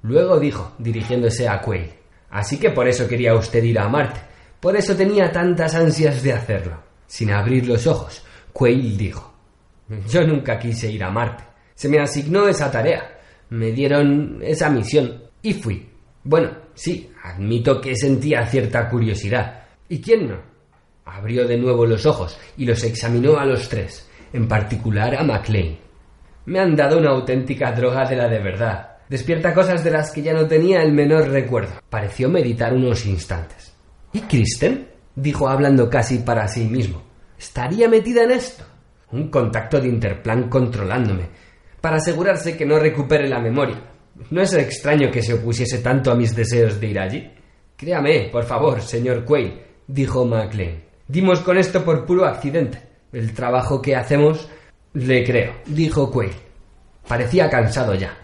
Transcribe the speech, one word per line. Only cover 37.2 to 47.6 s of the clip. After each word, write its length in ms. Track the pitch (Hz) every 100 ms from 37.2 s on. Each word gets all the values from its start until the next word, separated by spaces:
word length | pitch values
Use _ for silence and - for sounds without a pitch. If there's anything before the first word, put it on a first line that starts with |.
| - -
"¿Estaría 500 | - - 123 202 226
metida 360 | 226 220 240
en 80 | 233
esto?". 320 | 254 - - - - _ _ _
"Un 160 | 120 156
contacto 520 | 139 113 110 - 147
de 80 | 127
Interplan 600 | 117 110 95 117 117 120
controlándome, 800 | 131 120 107 95 120 113 92 85 - - _ - -
para 160 | 160 156
asegurarse 600 | 160 160 190 185 170 160
que 100 | 143
no 120 | 151
recupere 480 | 156 - 131 151 139
la 120 | 123
memoria. 400 | 117 127 135 117 - - _ - -
No 100 | 165
es 120 | 190
extraño 560 | 180 123 - 147 147 131
que 120 | 120
se 120 | 110
opusiese 440 | 113 113 113 117 120
tanto 320 | 120 135 131
a 60 | 120
mis 180 | 117
deseos 460 | 107 107 120 113 101
de 60 | 107
ir 100 | 98
allí". 320 | 95 98 92 - _ _